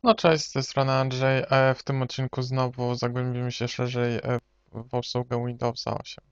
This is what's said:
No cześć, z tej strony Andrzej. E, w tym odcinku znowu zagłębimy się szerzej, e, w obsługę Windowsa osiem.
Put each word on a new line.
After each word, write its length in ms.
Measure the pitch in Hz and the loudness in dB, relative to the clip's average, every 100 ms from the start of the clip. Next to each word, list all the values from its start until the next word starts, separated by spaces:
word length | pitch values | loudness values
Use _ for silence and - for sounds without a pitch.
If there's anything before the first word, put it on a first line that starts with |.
| 247 | 4
No 100 | 220 | 4
cześć, 280 | 175 156 | 4 4
z 80 | - | 0
tej 120 | 139 | -4
strony 280 | 135 - 135 | -2 0 2
Andrzej. 520 | 131 135 127 135 131 - | 2 2 2 2 2 4
E, 260 | 135 131 131 | 4 4 2
w 80 | |
tym 180 | - 135 | -2 -2
odcinku 400 | 127 - 131 - | -2 -4 -4 -4
znowu 540 | 127 131 127 127 123 123 | -2 0 -2 0 -2 0
zagłębimy 560 | 123 123 127 123 123 | -2 -2 -2 -2 -4
się 160 | - 123 | -4 -4
szerzej, 480 | - 123 123 120 117 | -2 -2 0 0 0
e, 240 | - 123 _ _ _ | -2 -4 _ _ _
w 220 | 113 120 | -14 -6
obsługę 520 | 123 - 123 123 120 120 | -6 -2 -4 -2 -4 -4
Windowsa 520 | 120 120 120 - 107 | -2 -4 -2 -6 -6
osiem. 280 | 120 - _ | -8 -18 _